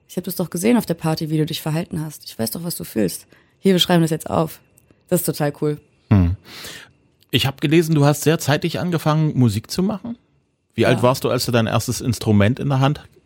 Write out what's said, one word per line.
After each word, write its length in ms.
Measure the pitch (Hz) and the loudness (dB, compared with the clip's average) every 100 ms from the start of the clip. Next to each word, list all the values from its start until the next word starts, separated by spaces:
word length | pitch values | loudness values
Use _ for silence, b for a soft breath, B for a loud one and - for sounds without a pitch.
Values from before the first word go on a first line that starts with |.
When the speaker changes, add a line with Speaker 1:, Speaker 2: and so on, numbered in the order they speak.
| - | -12
Speaker 1:
ich 80 | - | -10
hab 80 | |
das 120 | 185 - | -8 -6
doch 140 | 170 | -6
gesehen 260 | 175 202 240 | -2 2 2
auf 80 | - | 2
der 80 | |
Party, 360 | 170 160 156 151 | -2 -2 -2 -2
wie 80 | 156 | 0
du 80 | 156 | 0
dich 140 | 160 | -4
verhalten 400 | 160 160 180 165 | -4 -4 -4 -8
hast. 220 | 156 - | -8 -12
Ich 140 | - - | -14 -8
weiß 120 | 113 | -6
doch, 120 | - | -6
was 120 | 170 - | -8 -10
du 80 | |
fühlst. 420 | 175 220 185 - - b b b | -6 -2 -2 -4 -16 b b b
Hier, 120 | 190 | 2
wir 60 | 180 | 4
schreiben 220 | - 175 | 4 4
das 80 | 160 | 4
jetzt 180 | 156 - | 0 -2
auf.“ 320 | - 160 - _ _ _ _ - | -2 -2 -6 _ _ _ _ -2
Das 120 | 175 | -2
ist 60 | 170 | 0
total 260 | 143 147 147 | -2 -2 -2
cool. 180 | 151 147 _ _ - | -4 -4 _ _ 2
Speaker 2:
Hm. 240 | 104 87 98 B B B B B _ _ _ _ | 4 4 0 B B B B B _ _ _ _
Ich 160 | 139 139 | -2 -2
hab 140 | - | -2
gelesen, 340 | 151 160 160 | 0 2 2
du 100 | 156 | 2
hast 180 | 143 147 | 2 2
sehr 160 | 147 160 | 0 0
zeitig 400 | - 147 170 107 | 0 -2 -2 -4
angefangen, 560 | 180 165 156 151 156 - | -4 -2 0 2 2 2
Musik 320 | 120 101 - | 2 2 -4
zu 120 | - | -2
machen. 340 | 190 208 233 240 _ _ _ _ _ | -2 -2 -8 -14 _ _ _ _ _
Wie 80 | - | 0
Speaker 1:
Ja. 60 | 113 | 2
Speaker 2:
alt 140 | 120 | 4
warst 200 | 123 131 | 2 2
du, 60 | 123 | 0
als 160 | 123 - | -2 0
du 60 | |
dein 140 | 120 113 | 0 2
erstes 320 | 110 - - | 0 -2 -4
Instrument 580 | 131 110 113 104 101 139 | -4 -2 2 4 4 2
in 100 | 139 | -2
der 120 | 135 | 2
Hand 200 | 135 151 - _ | 2 0 -8 _